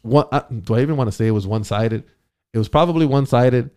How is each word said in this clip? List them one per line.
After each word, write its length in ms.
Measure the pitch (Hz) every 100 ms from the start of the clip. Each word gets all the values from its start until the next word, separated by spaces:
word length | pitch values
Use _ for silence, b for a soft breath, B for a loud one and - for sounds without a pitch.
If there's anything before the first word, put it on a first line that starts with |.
what, 280 | 110 139 -
I, 100 | 139 -
do 240 | 117 87
I 60 | 113
even 160 | 143 151
wanna 160 | 120
say 140 | - 110
it 60 |
was 140 | 110 95
one-sided? 560 | 110 104 101 113 110 - _ _ _ _
It 40 | 113
was 100 | 107
probably 340 | 147 175 165 156
one-sided 640 | 139 139 123 123 123 127